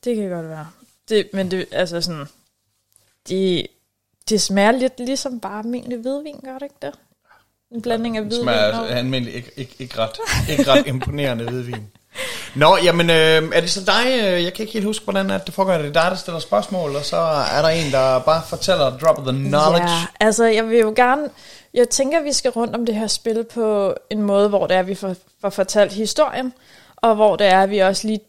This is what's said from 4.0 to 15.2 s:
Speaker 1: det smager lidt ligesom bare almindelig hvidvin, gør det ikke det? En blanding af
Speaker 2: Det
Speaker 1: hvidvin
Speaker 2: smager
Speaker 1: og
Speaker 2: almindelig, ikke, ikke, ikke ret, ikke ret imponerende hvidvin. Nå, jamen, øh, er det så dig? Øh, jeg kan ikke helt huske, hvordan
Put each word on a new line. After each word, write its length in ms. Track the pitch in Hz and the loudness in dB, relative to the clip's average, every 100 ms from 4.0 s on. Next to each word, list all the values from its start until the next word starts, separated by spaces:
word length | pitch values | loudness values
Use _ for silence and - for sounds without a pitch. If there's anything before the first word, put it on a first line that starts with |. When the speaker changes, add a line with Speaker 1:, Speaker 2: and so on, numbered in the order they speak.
| _ _ - | _ _ -2
Speaker 1:
det 120 | 214 | 0
smager 300 | - 196 202 | 2 2 4
lidt 220 | 254 254 254 | 2 0 -4
ligesom 400 | 247 269 277 247 | -6 -6 -6 -8
bare 200 | 190 208 | -10 -10
almindelig 380 | 220 247 - 240 | -8 -8 -8 -10
hvidvin, 420 | 233 277 302 285 | -6 -8 -8 -16
gør 100 | 269 | -16
det 100 | 262 | -14
ikke 120 | 285 _ | -16 _
det? 100 | 277 - _ _ _ _ _ _ _ | -14 -14 _ _ _ _ _ _ _
En 100 | 233 | -10
blanding 360 | 233 226 233 220 | -4 -2 -2 -4
af 60 | |
Speaker 2:
Det 60 | 214 | -4
Speaker 1:
hvidvin 120 | 233 240 | -4 0
Speaker 2:
smager 340 | 110 107 226 | 2 2 0
Speaker 1:
og 100 | 113 | -4
Speaker 2:
almindelig, 460 | 123 127 131 120 - | -4 -2 -4 -4 -8
ikke, 160 | 120 - | -14 -14
ikke, 180 | 123 - | -14 -14
ikke 180 | 127 - | -14 -4
ret, 200 | 113 - 440 - - | -6 -4 -4 -2 0
ikke 220 | 156 247 | 0 4
ret 160 | 135 254 | 4 4
imponerende 560 | 131 - 143 139 117 117 | -4 -4 -4 -4 -4 -6
hvidvin. 380 | 123 120 120 107 _ _ - - - - 135 | -8 -8 -12 -14 _ _ -12 -12 -10 -10 4
Nå, 220 | 151 185 | 6 6
jamen, 260 | 175 170 170 | 6 4 4
øh, 60 | 165 160 160 160 | 6 6 4 4
er 80 | 160 | 0
det 100 | 170 | 0
så 100 | 196 190 | -4 0
dig? 200 | 202 247 | 2 2
Øh, 360 | 262 208 175 | 0 0 0
jeg 100 | 170 | -2
kan 100 | - | -6
ikke 100 | 220 | -8
helt 120 | 226 202 | -4 -4
huske, 180 | 214 | -4
hvordan 280 | - 196 | -4 -4